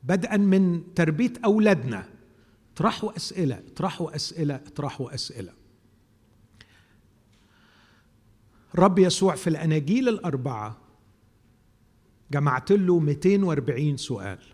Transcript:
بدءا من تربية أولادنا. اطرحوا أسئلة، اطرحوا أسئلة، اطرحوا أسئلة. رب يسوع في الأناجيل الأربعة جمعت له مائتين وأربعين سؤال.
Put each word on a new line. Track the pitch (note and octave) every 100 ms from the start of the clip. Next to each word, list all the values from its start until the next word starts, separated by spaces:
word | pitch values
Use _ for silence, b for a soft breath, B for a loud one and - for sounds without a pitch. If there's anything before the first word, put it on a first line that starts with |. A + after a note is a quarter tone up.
بدءا | B2+ G3 G#3 G#3
من | G3+ F#3+ F#3+ E3+ - -
تربية | D#3+ D#3 A#3+ - -
أولادنا. | G#3+ G#3+ F3+ B2 G#2 F2 - _ b b b _
اطرحوا | - F#3+ - G#3+ -
أسئلة، | - F3+ D#3 G2+ -
اطرحوا | - D#3 - E3 D3+
أسئلة، | - E3 D3 C3+
اطرحوا | - - C#3 - B2
أسئلة. | C3+ - A#2 F2+ - _ _ _ _ _ _ _ _ _ _ b b b b _ _ _ b b b b b b b b _ _ _ _ _ _ -
رب | F#3+ F3+
يسوع | F#3 E3+ F#3+ D3+
في | -
الأناجيل | D3+ D#3+ D#3 C#3 A3+ B3+
الأربعة | A3 F3+ C3+ B2+ A#2 G#2+ G#2+ _ _ _ _ _ _ _ _ _ _ _ _ _ _ _
جمعت | D3 C#3+ B2+ -
له | G3+ F#3 F3
مائتين | D3+ C#3+ F#3 G3+
وأربعين | F#3+ D3 B2+ B2 D3 C#3
سؤال. | - A#2 G2 F#2 -